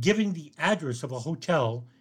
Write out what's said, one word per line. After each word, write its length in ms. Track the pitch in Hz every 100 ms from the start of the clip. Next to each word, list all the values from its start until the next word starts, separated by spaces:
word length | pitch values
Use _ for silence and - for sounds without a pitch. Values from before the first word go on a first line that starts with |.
giving 340 | 139 214 202
the 180 | 165 147 -
address 440 | 170 208 147 120
of 100 | 139
a 80 | 127
hotel 640 | 131 165 - 165 117 120 120 _